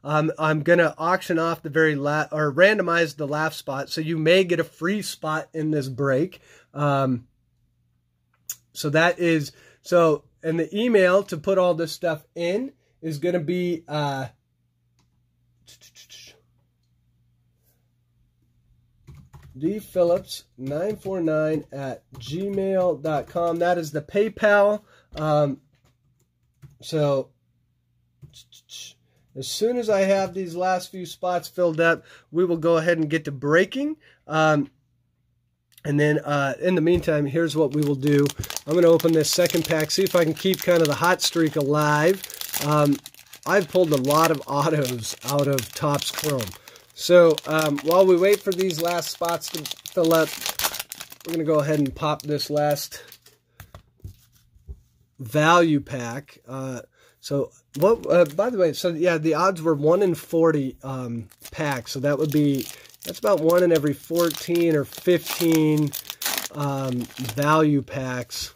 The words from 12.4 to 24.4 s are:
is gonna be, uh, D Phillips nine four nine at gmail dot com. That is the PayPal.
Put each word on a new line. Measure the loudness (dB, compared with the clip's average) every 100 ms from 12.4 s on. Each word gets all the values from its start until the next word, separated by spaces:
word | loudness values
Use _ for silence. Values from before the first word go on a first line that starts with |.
| -4 -4 -6 _ _ _
is | -10 -4
gonna | -2 -2
be, | -2 -2 -2 -4 -6
uh, | -4 -4 -4 -8 _ _ _ _ _ _ _ _ _ _ _ _ _ _ -20 -20 -20 -20 -20 -20 _ _ _ _ _ _ _ _ _ _ _ _ _ _ _ _ _ _ _ _ _ _ _ _ _ _ _ _ -20 -20 -20 -20 -6
D | -4 -4
Phillips | -6 0 2 2 -2 -16 _ -12
nine | -8 -4 -4 -6
four | -6 -2
nine | 0 0 0 -2 -6
at | -10 -10 -10 _
gmail | -18 -10 -8 -4 -4 -2 0 0 -2
dot | -2 -4 -4
com. | -4 -2 0
That | 0 0
is | -2
the | -8
PayPal. | -4 0 0 2